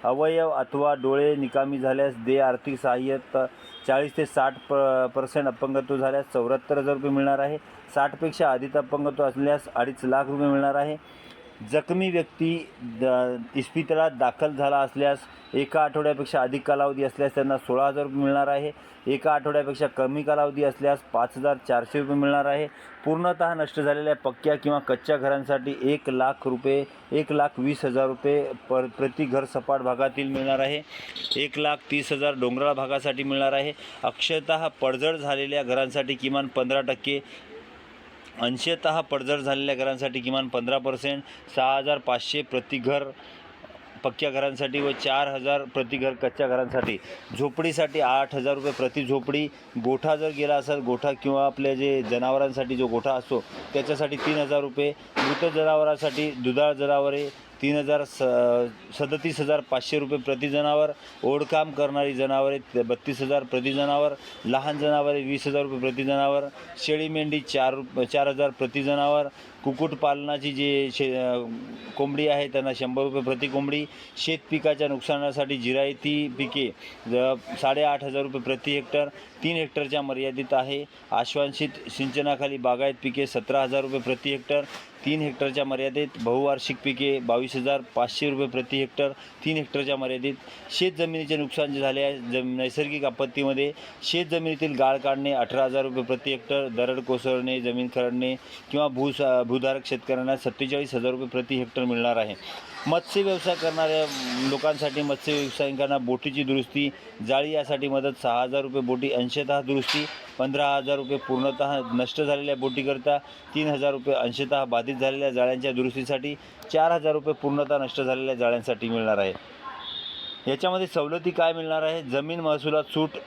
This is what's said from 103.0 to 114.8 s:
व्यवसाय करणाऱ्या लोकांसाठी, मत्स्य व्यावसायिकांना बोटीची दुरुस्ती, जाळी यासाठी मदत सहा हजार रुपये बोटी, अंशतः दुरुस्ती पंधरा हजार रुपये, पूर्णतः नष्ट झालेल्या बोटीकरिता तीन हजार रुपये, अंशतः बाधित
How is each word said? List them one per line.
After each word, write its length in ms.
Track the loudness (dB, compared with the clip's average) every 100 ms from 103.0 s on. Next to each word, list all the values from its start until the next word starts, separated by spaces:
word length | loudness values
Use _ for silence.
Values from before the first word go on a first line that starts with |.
| 2 0
व्यवसाय 340 | 2 0 0 0
करणाऱ्या 500 | 0 2 2 2 0 -2 -4 -2 0
लोकांसाठी, 520 | 2 0 0 -2 -2
मत्स्य 320 | -2 -2 0
व्यावसायिकांना 640 | 0 -2 -2 -2 0 0 0
बोटीची 460 | 0 -2 -2 -2
दुरुस्ती, 460 | 0 0 0 0 -2 -2 -18 -12 0
जाळी 240 | 0 2
यासाठी 360 | -2 0 -2 0
मदत 340 | 0 0 -2
सहा 180 | 0 2
हजार 200 | 2 0
रुपये 200 | -2 -2
बोटी, 300 | 0 0 0
अंशतः 500 | 0 0 -2 0 0
दुरुस्ती 440 | 2 0 0 -2 -2 -8 -16 -4
पंधरा 360 | -2 2 2 2
हजार 200 | 0 -2
रुपये, 220 | 0 -4
पूर्णतः 640 | 0 0 0 0 -2 0 -2
नष्ट 280 | -2 -2 0
झालेल्या 340 | 0 0 0 -2
बोटीकरिता 600 | 0 -2 -2 0 2 0 -2 -20 -8 -2
तीन 120 | 0
हजार 240 | 0 0
रुपये, 220 | 0 0
अंशतः 520 | 0 0 -2 0 0 2
बाधित 300 | 0